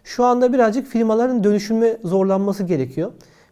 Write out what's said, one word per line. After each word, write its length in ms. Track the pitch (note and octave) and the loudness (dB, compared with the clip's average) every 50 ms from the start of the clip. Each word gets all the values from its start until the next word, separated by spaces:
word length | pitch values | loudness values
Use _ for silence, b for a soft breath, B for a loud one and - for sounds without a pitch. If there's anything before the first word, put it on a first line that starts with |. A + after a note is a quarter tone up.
| b | b
Şu 200 | b - - B3 | b -4 0 0
anda 300 | B3 B3 B3 B3+ B3 B3+ | 2 2 2 2 2 2
birazcık 340 | B3+ A#3 A3 G#3 C4+ B3+ - | 2 2 2 2 -2 -4 -4
firmaların 560 | - A3+ A#3 A3 G#3+ A3+ A#3+ B3+ B3+ A#3 F#3+ | -2 0 0 2 2 0 0 0 0 0 2
dönüşüme 540 | G#3 G#3 G#3 G#3 - A3+ A3+ A#3 A3+ A3 A3+ - | 2 2 0 0 -2 0 0 2 0 0 -2 -4
zorlanması 600 | E3 F3+ F#3+ F#3+ G3 F#3+ G3 G3 G3+ G3 G3+ G3 | -2 0 0 0 2 0 0 0 -2 -4 -4 -4
gerekiyor. 480 | E3+ F3 C#3 C3 B2+ - - F#3 A#3 - - b b b b b b | -2 -2 -2 -4 -4 -4 -6 -6 -6 -8 -14 b b b b b b